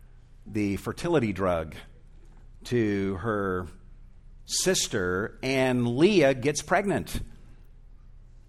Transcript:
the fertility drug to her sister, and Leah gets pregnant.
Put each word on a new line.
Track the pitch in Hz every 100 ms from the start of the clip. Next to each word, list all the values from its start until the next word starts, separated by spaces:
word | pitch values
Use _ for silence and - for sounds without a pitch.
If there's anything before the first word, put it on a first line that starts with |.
| - - - - -
the | 107 104 95
fertility | - 104 175 165 117
drug | 92 95 85 80 - - - - - - - - - -
to | 120 110 101 98 92
her | 117 104 98 90 87 - - - - - - - -
sister, | - 180 190 - 113 90 90 107 -
and | 127 131 131 123 120 120
Leah | 180 202 139 135
gets | 127 147
pregnant. | - 175 202 143 - - - - - - - - - - - - - -